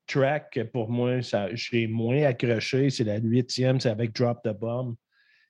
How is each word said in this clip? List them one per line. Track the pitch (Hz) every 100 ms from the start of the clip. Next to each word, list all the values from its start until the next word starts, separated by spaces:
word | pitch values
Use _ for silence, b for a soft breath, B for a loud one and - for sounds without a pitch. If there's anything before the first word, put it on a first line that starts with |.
| -
track | 143 135 147 -
que | 127
pour | 110 123 110
moi, | 120 123 127
ça, | 113 104 95
j'ai | 113 - 120 110
moins | 113 113 139
accroché, | 147 117 120 110 - 131 139
c'est | 131
la | 107 104
huitième, | 113 123 123 - 127 131
c'est | 120
avec | 110 117
Drop | 107 120 120
the | 113 101
Bomb. | 113 123 123 117 _ _ _ _